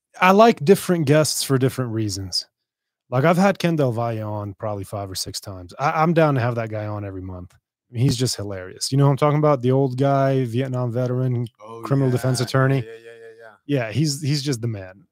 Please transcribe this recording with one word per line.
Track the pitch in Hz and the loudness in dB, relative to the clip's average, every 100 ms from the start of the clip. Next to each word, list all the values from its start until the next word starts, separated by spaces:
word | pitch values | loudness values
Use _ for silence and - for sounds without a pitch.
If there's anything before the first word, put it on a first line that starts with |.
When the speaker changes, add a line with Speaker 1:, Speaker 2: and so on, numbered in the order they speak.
| _ - | _ 2
Speaker 1:
I | 185 | 6
like | 196 233 - | 8 8 6
different | 147 190 - 175 139 | 4 4 2 0 4
guests | 151 151 - | 4 2 -2
for | - 135 | 0 2
different | 127 - 123 | 2 0 -4
reasons. | 110 107 95 95 - - _ _ _ _ _ _ | -4 -4 -6 -6 -8 -8 _ _ _ _ _ _
Like, | 123 | 2
I've | 151 175 | 2 4
had | 196 - | 2 2
Ken | 175 165 | 0 0
Del | 135 | 0
Valle | 113 117 110 | -2 -4 -4
on | 107 107 101 | -6 -6 -8
probably | 92 110 101 | -8 -8 -8
five | 95 104 98 | -8 -10 -8
or | |
six | 95 - - | -10 -10 -12
times. | - 92 90 98 | -12 -14 -16 -4
I, | 143 165 | -2 2
I'm | 160 | 2
down | 165 156 135 | 4 4 4
to | |
have | 120 117 | 0 -2
that | 113 | -6
guy | 107 107 | -6 -6
on | 104 | -8
every | 101 95 | -8 -10
month. | 92 90 90 | -12 -12 -16
I | _ _ _ _ | _ _ _ _
mean, | 120 | 0
he's | 131 120 | 0 2
just | 127 - | -2 -4
hilarious. | 101 95 92 - - | -8 -10 -12 -10 -2
You | 135 | 2
know | |
who | 139 | 2
I'm | 139 | 4
talking | 151 147 | 2 2
about? | 151 139 | 2 2
The | 120 | 2
old | 135 139 123 | 2 0 0
guy, | 139 139 135 135 | 0 2 2 0
Vietnam | 123 113 135 127 123 | -2 -2 -4 -4 -4
veteran, | 117 127 127 131 123 120 - | -2 -2 -2 -2 -2 -4 -10
Speaker 2:
Oh, | 107 117 | -20 -12
Speaker 1:
criminal | 117 139 131 | -2 2 2
defense | 123 127 127 | 2 0 0
Speaker 2:
yeah. | 123 | 0
Speaker 1:
attorney. | 135 131 135 | 2 2 0
Speaker 2:
Yeah, | |
yeah, | 113 | -4
yeah, | 113 117 117 113 113 | -12 -20 -20 -20 -20
yeah, | 113 104 - | -20 -16 -4
yeah. | 139 113 | -4 -2
Speaker 1:
Yeah, | |
he's, | 104 156 139 | 0 0 -2
he's | 131 147 | -4 -4
just | 139 123 | -4 -4
the | 117 | -6
man. | 101 92 95 _ | -8 -12 -20 _